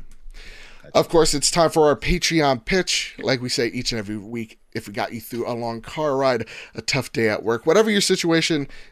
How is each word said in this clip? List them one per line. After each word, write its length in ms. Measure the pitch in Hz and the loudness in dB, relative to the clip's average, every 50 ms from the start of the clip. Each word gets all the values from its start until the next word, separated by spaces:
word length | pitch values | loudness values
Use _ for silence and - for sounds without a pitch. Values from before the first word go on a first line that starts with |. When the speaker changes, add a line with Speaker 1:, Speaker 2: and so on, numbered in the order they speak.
| - - - - - - - - - - - - - - - - - | -12 -12 -14 -14 -16 -16 -16 -14 -16 -16 -16 -18 -18 -20 -20 -20 -20
Speaker 1:
Gotcha. 140 | - - - | 0 0 0
Speaker 2:
Of 120 | 156 - | 2 4
course, 240 | - 165 151 147 - | 4 4 6 6 2
it's 160 | 143 - - | 0 0 0
time 220 | - 170 165 156 | 2 4 2 4
for 160 | - 160 151 147 | 4 4 4 4
our 80 | 143 | 4
Patreon 680 | - - - 175 175 - - 165 160 147 143 131 120 - | 2 0 0 0 0 0 0 0 2 2 2 2 0 -2
pitch. 500 | - 190 185 175 - - - - - - - | -2 0 0 0 0 -2 -4 -4 -8 -10 -6
Like 240 | - - 131 120 | -2 -2 -2 -2
we 80 | 123 127 | -2 -4
say 180 | - - 120 117 | -2 -2 -2 -2
each 240 | - 123 123 - | -2 -4 -6 -4
and 60 | 123 113 | -4 -4
every 180 | 104 98 107 107 | -6 -6 -8 -8
week, 400 | 95 107 120 117 113 113 - _ _ _ | -8 -8 -8 -8 -8 -10 -14 _ _ _
if 160 | _ 110 - - | _ -10 -10 -8
we 60 | 104 | -6
got 180 | 120 107 - | -6 -6 -6
you 80 | - 113 | -6 -12
through 280 | 110 - - 117 113 98 | -12 -10 -8 -6 -4 -4
a 40 | 120 | -4
long 280 | 117 120 117 113 110 | -6 -6 -6 -8 -8
car 340 | - - - 160 156 151 135 | -12 -12 -6 -4 -2 0 0
ride, 320 | 135 139 131 127 113 110 - - - - - _ | 2 2 2 2 2 -2 -6 -10 -16 -18 -14 _
a 60 | - - | -10 -6
tough 280 | - - 135 - - | -2 -2 -2 -2 -2
day 160 | - 143 113 110 | -2 0 2 2
at 140 | 104 - | 2 0
work, 240 | - 104 117 117 - | 0 0 -2 0 2
whatever 240 | 160 165 208 220 220 | 4 4 6 6 6
your 120 | 208 202 | 4 2
situation 680 | - - 196 175 - 170 165 165 160 - 170 147 139 - - - - - | 4 2 2 2 4 2 4 4 4 2 0 0 -2 -4 -8 -16 -18 -18